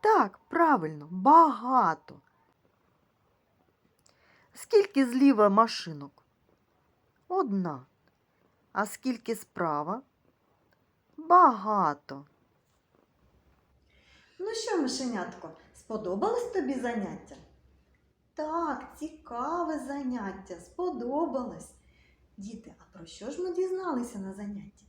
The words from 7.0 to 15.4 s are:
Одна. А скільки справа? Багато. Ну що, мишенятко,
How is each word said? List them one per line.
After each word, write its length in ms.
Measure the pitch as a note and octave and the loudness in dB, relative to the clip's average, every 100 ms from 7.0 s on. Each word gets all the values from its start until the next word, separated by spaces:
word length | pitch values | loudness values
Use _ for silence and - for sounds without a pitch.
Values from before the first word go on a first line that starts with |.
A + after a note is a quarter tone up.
| _ _ _ | _ _ _
Одна. 580 | F4+ D4 G3 F3 C#3 C3 _ _ _ _ _ _ _ _ | -2 0 0 -2 -6 -14 _ _ _ _ _ _ _ _
А 140 | - G#3+ | -4 -4
скільки 500 | - C4 A#3 - A3+ | -4 -6 -4 -4 -6
справа? 680 | - - E3+ D3 D3+ A3 - _ _ _ _ _ _ _ _ _ _ - | -8 -4 -2 -2 -4 -6 -10 _ _ _ _ _ _ _ _ _ _ -20
Багато. 1080 | D#4+ F4 E4+ A3 G3+ G#3 E3 C#3+ - C#3 C#3+ _ _ _ _ _ _ _ _ _ _ _ _ _ _ _ _ _ _ _ _ _ | 4 8 8 4 -2 0 0 -2 -10 -16 -16 _ _ _ _ _ _ _ _ _ _ _ _ _ _ _ _ _ _ _ _ _
Ну 140 | F#4+ | -8
що, 280 | A4+ A4 F#4+ | -6 -2 -2
мишенятко, 680 | C4 B3 B3+ A3 F3 - | -2 -2 -4 -4 -8 -10